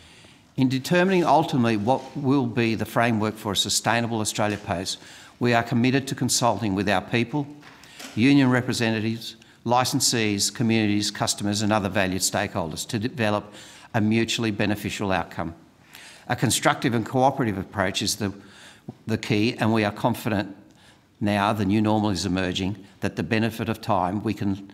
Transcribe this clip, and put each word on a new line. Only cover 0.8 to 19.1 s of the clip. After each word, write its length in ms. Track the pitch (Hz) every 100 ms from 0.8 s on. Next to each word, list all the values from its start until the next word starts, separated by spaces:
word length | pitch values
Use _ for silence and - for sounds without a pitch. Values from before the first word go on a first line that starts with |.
| 131 180 185 190
ultimately 540 | 156 143 160 139 117 107
what 240 | 101 131 - 151
will 300 | 139 143 120
be 300 | 110 113 110
the 100 | 107
framework 500 | 123 120 110 107 104
for 160 | 107
a 60 | 92
sustainable 640 | - - 113 113 117 113
Australia 360 | 104 - 104 101
Post, 420 | - 90 92 - - - - -
we 140 | 120
are 100 | 117
committed 440 | 113 120 127 135 135
to 80 | 127
consulting 580 | 123 - 120 98 107
with 160 | 95 98
our 120 | 92
people, 460 | - 120 117 147 143 - - - - - - -
union 340 | 127 143 131
representatives, 880 | 127 123 107 113 110 110 113 - - - - 117
licensees, 880 | 123 123 139 - 120 110 98 -
communities, 580 | - 113 113 107 104 101
customers 500 | - 113 - 104 104
and 100 | 107
other 180 | 110 95
valued 320 | 101 92 92
stakeholders 640 | - 95 101 104 82 85 -
to 100 | 117
develop 560 | 117 - 107 104 101 - - - -
a 80 | 117
mutually 500 | 107 113 113 - 113
beneficial 600 | 104 104 104 101 - 101
outcome. 420 | 92 85 - 82 - - _ - - - - -
A 80 | 123
constructive 580 | 120 - 156 147 139
and 120 | 117 104
cooperative 520 | 131 131 139 117 95
approach 440 | 90 104 92 -
is 140 | 104 -
the, 180 | 101 98 - - - - - -
the 120 | -